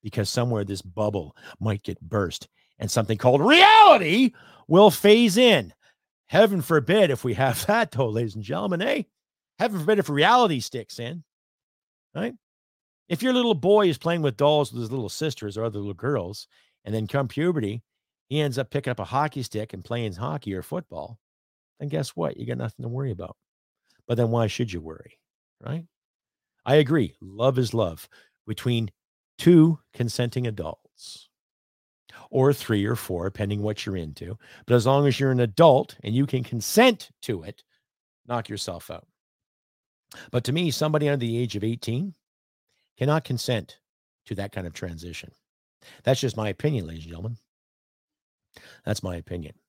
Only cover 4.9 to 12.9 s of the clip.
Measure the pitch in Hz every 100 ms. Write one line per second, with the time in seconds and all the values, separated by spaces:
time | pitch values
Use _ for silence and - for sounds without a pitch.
4.9 | - 202 214 240 185 247 180 90 _ _
5.9 | _ _ _ _ 156 220 196 139 160 123
6.9 | 202 185 135 127 104 131 117 - 214 214
7.9 | 120 127 107 117 95 104 160 - 175 220
8.9 | 294 202 _ _ _ _ _ 233 196 156
9.9 | 208 180 147 165 247 226 143 - 123 107
10.9 | - 120 170 - _ _ _ _ _ _
11.9 | _ _ - 220 254 _ _ _ _ _